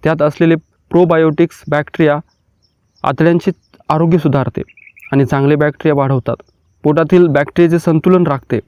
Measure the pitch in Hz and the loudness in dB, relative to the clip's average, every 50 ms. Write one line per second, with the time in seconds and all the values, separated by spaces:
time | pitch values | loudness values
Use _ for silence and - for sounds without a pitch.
0 | - 156 160 156 147 147 147 - 170 165 165 160 _ _ _ _ _ _ - 170 | -2 -2 -2 0 -2 -4 0 0 0 0 0 0 _ _ _ _ _ _ 0 2
1 | 180 165 165 160 160 160 151 147 170 160 - - - - 151 147 147 - - - | 2 2 2 2 2 0 0 0 -2 -2 -2 -14 -8 -4 -4 -4 -4 -6 -4 0
2 | 165 151 147 147 - _ _ _ _ _ _ _ _ _ _ _ _ _ _ _ | 0 0 0 -2 -6 _ _ _ _ _ _ _ _ _ _ _ _ _ _ _
3 | - - 139 - 160 165 170 170 - 196 175 _ _ _ _ _ _ _ 151 156 | -6 -6 -2 0 0 2 2 0 -2 -4 -8 _ _ _ _ _ _ _ -2 -2
4 | 165 165 170 175 147 151 139 143 127 - - - - _ _ _ - - _ - | 0 0 0 0 0 0 -2 -2 -4 -4 -6 -10 -12 _ _ _ -20 -20 _ -20
5 | - - - 139 139 120 139 139 139 139 151 147 151 147 147 _ - 160 151 139 | -10 -4 -2 -2 0 0 0 -2 0 0 0 0 0 -2 -4 _ -2 -2 0 0
6 | 139 135 135 127 - - 117 - - _ _ _ _ _ _ _ - 147 151 165 | 0 -2 -2 -4 -4 -6 -8 -10 -12 _ _ _ _ _ _ _ -2 0 0 0
7 | 165 147 185 180 175 165 139 143 143 - - - 175 170 165 170 - - 160 156 | 0 2 4 4 4 4 2 -2 -2 -2 0 0 2 2 2 0 0 0 0 0
8 | - 185 185 185 175 156 143 131 - _ 123 110 - | 2 2 2 2 2 0 -2 -6 -6 _ -6 -6 -6